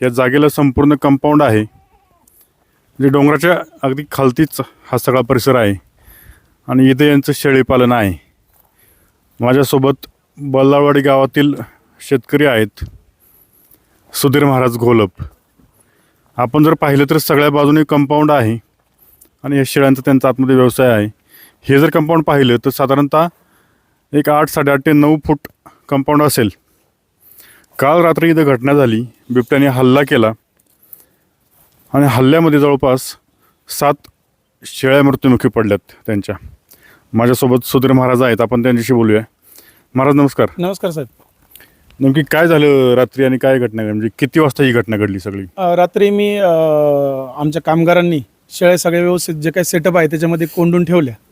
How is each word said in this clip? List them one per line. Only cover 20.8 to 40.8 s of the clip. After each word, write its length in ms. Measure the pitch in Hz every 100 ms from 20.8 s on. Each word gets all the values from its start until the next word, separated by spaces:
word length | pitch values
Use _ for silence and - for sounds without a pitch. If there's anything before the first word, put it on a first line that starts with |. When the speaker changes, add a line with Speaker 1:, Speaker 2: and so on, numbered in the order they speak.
| 127
Speaker 1:
आहे. 180 | 110 104 - _ _ _ _
हे 160 | - 139
जर 120 | 156
कंपाऊंड 340 | 160 151 165
पाहिलं 320 | 156 147 127 117
तर 140 | 139
साधारणतः 560 | 123 131 135 143 156 170 - _ _ _ _ _ _ _
एक 180 | 147 147
आठ, 180 | 147 156
साडेआठ 320 | 160 143 139
ते 120 | 160
नऊ 240 | 147 147 156 -
फूट 120 | 147 - - - _ -
कंपाऊंड 340 | 139 139 147
असेल. 260 | 147 - 107 - _ _ _ _ _ _ _ - - _ _ -
काल 240 | 135 170
रात्री 280 | 170 151 165
इथं 140 | 160
घटना 300 | 143 123 131
झाली, 300 | 147 127 110 120 - -
बिबट्याने 360 | 123 117 139 139
हल्ला 360 | 127 127 131
केला 300 | 139 135 110 113 _ _ _ _ _ _ _ _ _ _ _ _ _ _ _
आणि 140 | 139 143
हल्ल्यामध्ये 540 | 120 131 160 165 147
जवळपास 400 | 143 139 139 131 - - _ _ _ _ _
सात 260 | - 147 147 - _ _ _ _ _
शेळ्या 380 | - - 131 139
मृत्युमुखी 460 | 139 131 135 120 120
पडल्यात 440 | 117 104 101 - - -
त्यांच्या. 280 | 104 95 101 - - _ _ _ _ _
माझ्यासोबत 540 | 110 120 123 131 123 -
सुधीर 260 | 135 131
महाराज 300 | 131 127 123
आहेत, 180 | 127 110
आपण 220 | 113 123
त्यांच्याशी 320 | 123 120 113
बोलूया. 280 | 120 113 107 110 _ _ - _ _ _
महाराज 200 | 127 139
नमस्कार. 320 | 143 139 - 110 -
Speaker 2:
नमस्कार 320 | 180 196